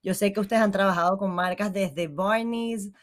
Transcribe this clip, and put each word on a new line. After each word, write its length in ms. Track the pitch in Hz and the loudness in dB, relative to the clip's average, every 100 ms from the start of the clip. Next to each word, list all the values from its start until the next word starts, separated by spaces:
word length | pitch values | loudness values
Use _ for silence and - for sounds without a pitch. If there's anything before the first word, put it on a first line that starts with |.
Yo 120 | 190 | -4
sé 180 | 190 202 | 0 0
que 80 | 208 | 0
ustedes 220 | 202 226 | 0 2
han 100 | 208 | 2
trabajado 460 | 196 196 175 175 196 | 4 2 4 2 2
con 160 | 196 | 0
marcas 380 | 175 180 180 160 | 0 0 0 -2
desde 340 | 196 180 143 160 | -2 -2 -2 -4
Barney's, 840 | 147 196 226 233 233 233 226 202 - | -2 0 0 0 -4 -4 -6 -8 -14